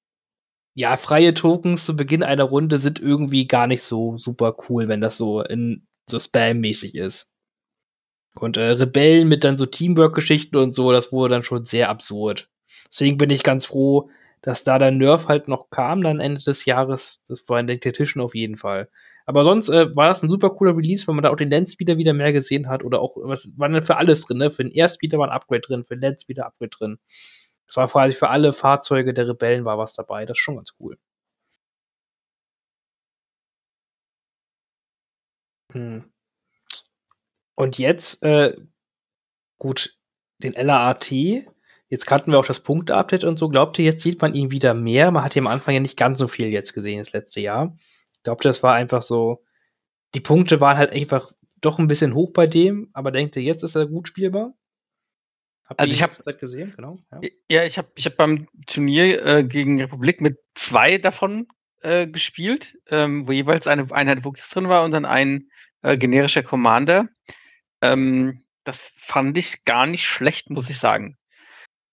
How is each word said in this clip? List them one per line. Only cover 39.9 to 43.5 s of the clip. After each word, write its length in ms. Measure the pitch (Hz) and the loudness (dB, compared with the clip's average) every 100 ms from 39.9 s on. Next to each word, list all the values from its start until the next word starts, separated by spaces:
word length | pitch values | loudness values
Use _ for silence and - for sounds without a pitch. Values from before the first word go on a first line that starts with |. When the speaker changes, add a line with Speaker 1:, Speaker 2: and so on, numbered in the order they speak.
| _ _ _ _ _ | _ _ _ _ _
Speaker 1:
den 160 | 131 - | -10 -4
L 160 | 139 | 2
A 180 | 131 123 | 2 2
A 40 | 117 | 0
T. 520 | - 135 165 240 - _ _ _ - | -2 -2 -2 -2 -6 _ _ _ -10
Jetzt 200 | 127 - | -6 0
kannten 240 | 139 165 | 0 4
wir 80 | 143 | 2
auch 60 | 135 | 2
das 180 | 127 | -2
Punkte-Update 600 | - 156 165 196 185 185 | -4 -4 0 0 0 0
und 140 | 170 160 | -2 -2
so. 100 | |
Glaubt 300 | 160 | 0